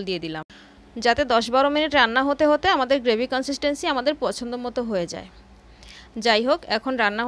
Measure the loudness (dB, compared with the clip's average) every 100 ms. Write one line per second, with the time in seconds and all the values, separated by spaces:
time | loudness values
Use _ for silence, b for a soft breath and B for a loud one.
0 | -2 -6 -6 -10 -12 B B B -18 -2
1 | 0 2 2 2 2 2 2 2 2 4
2 | 4 2 0 2 4 4 2 2 2 0
3 | 2 0 0 -4 -4 -4 -4 -2 -2 -2
4 | -2 -2 -2 -4 -8 -8 -6 -6 -4 -2
5 | -4 -8 -14 -20 -20 -20 -20 B B B
6 | B -4 2 2 2 0 -2 -4 -2 0
7 | 0 0